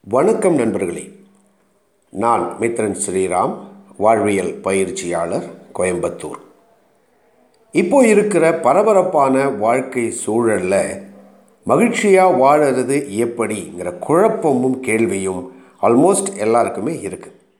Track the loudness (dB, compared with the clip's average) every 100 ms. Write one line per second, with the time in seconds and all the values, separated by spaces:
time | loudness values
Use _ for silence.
0 | 0 0 2 2 0 0 0 -2 -4 -6
1 | -14 -20 _ _ _ _ _ _ _ _
2 | _ -4 0 0 -2 -4 -4 -2 -4 -4
3 | -4 -2 -2 0 -2 -4 -14 -20 -20 -2
4 | 2 2 2 0 -4 -6 -2 -2 -2 -6
5 | -6 -4 -4 -6 -8 -18 -14 -4 -2 -2
6 | -6 -8 -12 -14 -20 _ _ _ _ _
7 | _ _ _ _ _ _ _ -2 2 4
8 | 6 4 4 2 2 2 2 4 4 2
9 | 2 2 2 2 0 0 0 0 -2 -4
10 | -4 -4 -2 0 2 0 0 0 -2 -8
11 | -14 -20 -20 _ _ _ 0 2 2 0
12 | 4 6 4 4 4 4 2 0 0 -2
13 | -2 -4 -4 -2 -4 -4 -8 -10 -10 -8
14 | 0 2 2 0 0 0 0 -2 -2 0
15 | 0 -2 -4 -6 -12 -20 -20 _ 2 4
16 | 4 2 -4 -4 0 0 0 -4 -8 -8
17 | -10 -12 -16 _ _